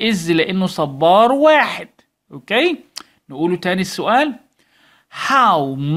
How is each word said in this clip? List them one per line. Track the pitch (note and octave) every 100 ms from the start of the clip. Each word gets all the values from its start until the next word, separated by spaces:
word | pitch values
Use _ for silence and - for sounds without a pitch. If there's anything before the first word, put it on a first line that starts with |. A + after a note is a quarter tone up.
is | A3 G3+ E3
لأنه | E3 - F#3+ F#3
صبار | - D3 C3+ D#3+ F#3+ A#3+
واحد. | C#4 D#4 D4+ A#3 - - _ _ _ _
أوكي؟ | C#3+ - A3+ E4+ D#4+ - - - _ _
نقوله | C#3 E3 F3+
تاني | F#3 F#3
السؤال. | F#3 - D#3+ A#3+ D4+ A3+ _ _ _ _ _ _ _ - -
How | C4+ A#3 E3+ C#3 C3+ C#3+